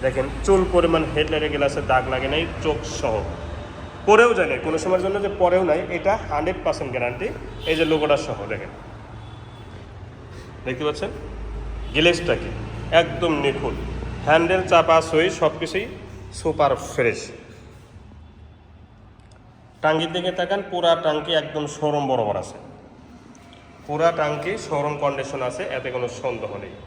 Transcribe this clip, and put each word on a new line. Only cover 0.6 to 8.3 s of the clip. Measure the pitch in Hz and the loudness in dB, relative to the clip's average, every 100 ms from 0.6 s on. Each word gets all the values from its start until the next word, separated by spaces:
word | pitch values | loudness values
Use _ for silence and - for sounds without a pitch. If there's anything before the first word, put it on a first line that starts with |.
| 185 | 6
পরিমাণ | 175 165 165 156 | 4 4 2 0
হেডলাইটের | 127 151 156 151 147 | 0 0 0 0 0
গ্লাসে | 139 139 139 | 0 0 2
দাগ | 127 127 | 2 2
লাগে | 131 135 | -2 0
নাই | 147 170 - | 0 -2 -4
চোখ | 160 131 - - | -2 -2 -4 -4
সহ, | 135 110 - - - - - - - - - | -2 -2 -4 -8 -10 -10 -12 -12 -14 -6 6
পরেও | 214 240 220 | 8 8 6
যায় | 156 | 0
নাই | 131 156 | 0 -2
কোনো | 160 | -2
সময়ের | 175 185 185 | 2 0 2
জন্য | 202 196 | -2 -2
যে | - | 2
পরেও | 180 185 180 | 4 4 4
নাই, | 156 170 170 | 2 0 -2
এটা | 180 214 - | 0 0 0
হান্ড্রেড | 147 160 175 160 | -2 -2 -2 -2
পার্সেন্ট | 147 143 | -4 -4
গ্যারান্টি। | 127 120 120 - - - - - | -2 -4 -4 -6 -6 -12 -10 -2
এই | 160 | 0
যে | 160 | 2
লোগোটা | 156 156 143 | 2 4 2
সহ | 127 | 0